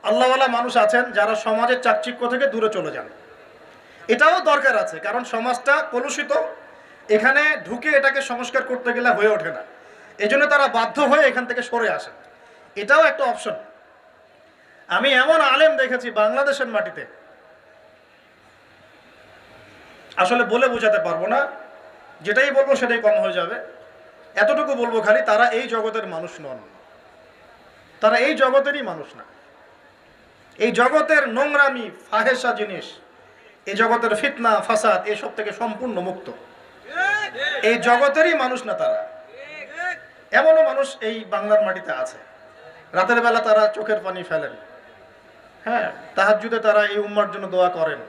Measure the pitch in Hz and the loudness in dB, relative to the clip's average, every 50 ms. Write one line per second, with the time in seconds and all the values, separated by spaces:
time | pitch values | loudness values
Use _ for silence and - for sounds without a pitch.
0 | - 196 214 233 254 254 262 262 269 254 240 233 240 247 - 240 214 214 220 240 | 0 0 2 2 4 4 4 4 2 2 2 -2 -2 0 2 2 4 4 4 2
1 | 240 - 202 202 208 214 220 214 - 220 214 220 233 240 254 247 - 240 214 - | 0 0 0 0 0 0 0 -2 -2 -2 0 0 2 0 0 0 2 0 0 0
2 | - 247 247 - 240 240 247 247 277 185 202 226 214 214 208 190 160 151 127 123 | -2 -6 -6 -4 -4 -2 -2 0 -2 -2 0 0 -2 -2 -2 -2 -6 -6 -8 -10
3 | - - - - - - - - - - - - - - - - - - - - | -14 -14 -18 -20 -20 -20 -20 -20 -20 -20 -20 -20 -20 -20 -20 -20 -20 -20 -20 -20
4 | - - 220 254 294 320 349 370 349 311 294 277 269 269 240 208 - - 160 160 | -2 -2 2 4 4 4 4 4 2 2 2 4 2 2 2 2 -2 -4 -6 -8
5 | 160 202 214 254 247 - - 226 233 247 247 240 - 277 285 311 311 - - 240 | -8 -6 -6 -6 -6 -6 -6 -4 -4 -4 -4 -2 2 2 2 2 0 -2 -4 -6
6 | 262 285 - - 285 - 277 - 214 - - - - - - - - - - - | -4 -4 -6 -6 -4 -2 -2 -2 -2 -4 -8 -14 -20 -20 -20 -20 -20 -20 -20 -20
7 | - - 214 214 214 254 277 285 302 302 302 - - 170 220 247 247 311 294 277 | -2 0 0 4 4 4 4 4 2 2 0 -2 -6 -10 -10 -6 -2 2 2 4
8 | 277 269 269 277 277 - 254 240 247 240 - 269 262 254 254 247 - 247 233 240 | 4 4 0 0 -4 -4 -6 -6 -6 -4 -4 -4 -4 -2 -8 -4 -4 -4 -4 0
9 | 240 247 - 202 202 214 208 208 - 165 156 - - - - - - - - - | 2 0 2 4 2 2 2 2 -2 -6 -10 -10 -14 -16 -20 -20 -20 -20 -20 -20
10 | - - - - 202 214 247 277 294 285 285 285 277 254 - 233 226 226 - 285 | -20 -20 -8 -4 -2 0 2 2 4 4 4 2 2 2 2 0 -2 0 0 0
11 | 294 254 277 311 302 262 - 247 247 - 240 247 240 - - 233 226 208 - - | 2 4 4 4 4 4 2 0 -6 -4 -6 -6 -6 -4 -4 -2 -2 -2 -2 -4
12 | - - - - - - - _ - - - - - - - 196 214 202 277 311 | -8 -12 -18 -20 -20 -20 -20 _ -20 -20 -20 -20 -20 -16 -12 -10 0 2 4 6
13 | 320 294 - - 277 247 233 - - 214 - - - - - _ _ _ _ _ | 6 4 2 0 -2 -4 -4 -4 -6 -10 -10 -10 -12 -20 -20 _ _ _ _ _
14 | _ _ _ _ _ _ _ _ _ _ _ _ _ _ _ _ - - 196 - | _ _ _ _ _ _ _ _ _ _ _ _ _ _ _ _ -10 -4 -2 0
15 | 240 277 269 254 262 302 320 320 294 277 254 277 311 320 320 269 262 247 254 247 | 2 2 4 4 4 4 4 4 4 4 4 6 4 4 4 2 -2 -2 -2 -4
16 | 240 240 208 214 214 214 233 269 277 285 269 269 254 233 220 208 - 180 - 151 | -6 -4 0 0 0 2 2 0 0 0 0 -2 -4 -4 -4 -4 -6 -6 -10 -14
17 | 131 - - - - - - _ _ - - _ _ _ _ _ _ _ _ _ | -16 -16 -18 -20 -20 -20 -20 _ _ -20 -20 _ _ _ _ _ _ _ _ _
18 | _ _ _ _ _ _ _ _ _ _ _ _ _ _ _ _ - - _ - | _ _ _ _ _ _ _ _ _ _ _ _ _ _ _ _ -20 -20 _ -20
19 | _ - - - - - - - - - - - - - - - - - - - | _ -20 -20 -20 -20 -20 -20 -20 -20 -20 -20 -20 -20 -20 -20 -20 -20 -20 -20 -20
20 | - - - - 185 - 240 240 240 196 214 247 269 254 240 226 226 214 208 - | -20 -14 -2 0 0 2 2 0 2 0 2 2 2 2 0 0 0 0 0 0
21 | - - - - - - 240 277 285 - - - - - - - - - - - | 0 -2 -4 -4 -2 -2 0 -2 -2 -2 -6 -16 -20 -20 -20 -20 -20 -20 -20 -20
22 | - - - - 151 190 214 254 277 285 269 269 277 269 269 - 254 233 240 226 | -20 -20 -20 -12 -6 -2 0 2 2 2 2 2 2 2 2 0 2 -2 -2 0
23 | 220 208 214 - - 185 180 180 170 175 - 240 - - - - - - - - | 2 2 2 2 0 0 -2 -4 -4 -4 -6 -10 -12 -16 -20 -20 -20 -20 -20 -20
24 | - - - - - - - 196 208 214 - 311 - 285 269 240 240 233 226 226 | -20 -20 -20 -20 -20 -10 -2 0 2 2 2 0 0 -2 -2 -2 -2 -2 -2 -2
25 | 208 208 214 214 - - 214 - 240 240 220 233 262 240 226 226 214 220 214 226 | 2 2 2 2 4 2 2 4 4 2 2 -2 -4 -4 -4 -4 -4 -4 -4 -6
26 | 208 185 170 160 160 165 - - 151 139 127 120 - - - - - - - - | -8 -8 -10 -10 -12 -12 -14 -16 -14 -14 -14 -16 -16 -20 -20 -20 -20 -20 -20 -20
27 | _ - - - - - _ - - - - - - - - - - _ - - | _ -20 -20 -20 -20 -20 _ -20 -20 -20 -20 -20 -20 -20 -20 -20 -20 _ -12 0
28 | 208 214 - - 247 294 311 - 269 262 254 277 277 285 294 294 254 202 170 160 | 0 2 2 2 0 0 2 2 0 2 4 2 2 2 -4 -4 -6 -8 -10 -12
29 | 143 - - - - - - - - - _ _ - _ _ _ _ - _ _ | -14 -16 -18 -20 -20 -20 -20 -20 -20 -20 _ _ -20 _ _ _ _ -20 _ _
30 | _ _ _ _ _ _ _ _ _ _ - - 208 240 - 226 240 262 285 311 | _ _ _ _ _ _ _ _ _ _ -6 -2 -2 0 2 2 2 4 4 2
31 | 302 311 311 294 277 247 220 247 285 294 294 285 285 277 254 247 226 185 175 - | 2 4 2 2 2 0 -2 -2 -2 0 4 4 4 4 2 -4 -10 -12 -14 -18
32 | - - - 220 226 254 254 247 - 240 233 208 208 202 190 160 143 - - - | -12 -4 -2 0 2 2 0 0 0 -2 -2 -2 -6 -6 -8 -12 -12 -14 -20 -20
33 | - - _ - - - - - - - - _ _ 196 - 196 233 220 233 233 | -20 -20 _ -20 -20 -20 -20 -20 -20 -20 -20 _ _ -10 0 0 2 2 2 0
34 | 233 220 208 208 - 269 - - 233 226 214 202 - - 226 214 - 220 196 180 | 0 0 -2 0 -2 -4 -4 -2 0 2 2 2 0 0 -2 2 2 2 0 0
35 | - 208 208 208 - - - - 208 208 196 - 233 226 214 - 254 247 208 180 | 0 -4 -6 -6 -6 -10 -8 -8 -8 -8 -6 -6 -6 -8 -6 -6 -8 -6 -6 -4
36 | 175 185 180 - - - - - - - - - - - - - - - 285 339 | -6 -6 -8 -10 -12 -16 -16 -16 -20 -20 -20 -20 -20 -20 -20 -20 -20 -12 -6 -4
37 | 370 403 415 427 427 - - - 554 571 587 508 - 214 233 240 - 240 240 240 | -2 -2 -2 -2 -6 -8 -8 -6 -6 -6 -4 0 0 0 0 2 2 2 2 4
38 | 277 277 277 311 320 339 330 285 254 254 254 233 - 214 185 160 160 160 160 160 | 2 2 2 2 2 2 2 0 -2 -2 -4 -6 -6 -8 -6 -2 -2 -2 -2 -4
39 | - - - - - - 440 508 554 - 302 311 277 254 302 320 349 359 349 339 | -6 -10 -14 -20 -20 -20 -20 -20 -18 -18 -16 -18 -18 -16 -12 -10 -8 -8 -8 -10
40 | - - - - - - - 240 320 320 320 320 320 - 254 269 277 269 - - | -16 -20 -20 -20 -14 0 0 4 6 6 6 6 4 2 2 -2 -4 -4 -6 -8
41 | 226 220 226 226 220 185 202 214 208 208 214 214 208 190 185 190 165 160 131 131 | -6 -6 -6 -6 -8 -6 -6 -4 0 2 2 2 2 0 -4 -6 -6 -8 -6 -6
42 | 127 127 - - - - - - - - - - - - - - - - - 175 | -6 -10 -10 -18 -20 -20 -20 -20 -20 -20 -20 -20 -20 -20 -20 -20 -20 -4 -2 -2
43 | - - 240 233 233 233 226 226 - 220 214 214 214 214 214 - 214 220 214 214 | 2 2 2 2 2 2 2 2 2 4 4 4 4 2 0 -4 -2 -2 -2 -2
44 | 190 190 185 180 170 - 165 156 147 131 110 - - - - - - - - - | -2 -6 -8 -8 -8 -6 -6 -4 -4 -6 -12 -16 -20 -20 -20 -20 -20 -20 -20 -20
45 | - - - - _ - - - - - _ - - 226 233 233 180 165 - - | -20 -20 -20 -20 _ -20 -20 -20 -20 -20 _ -12 -6 -4 -2 -2 -2 -4 -8 -12
46 | - - - - 196 208 214 208 208 226 226 226 214 214 208 208 208 202 202 208 | -18 -8 -2 0 4 4 4 2 2 -4 -4 0 2 2 4 4 2 2 -2 -4
47 | 202 202 208 208 202 - - 196 196 185 175 180 180 175 175 165 160 160 147 131 | -4 -2 0 -2 -2 -2 -4 -10 -10 -4 0 2 2 2 2 0 -2 -4 -4 -8
48 | 113 | -12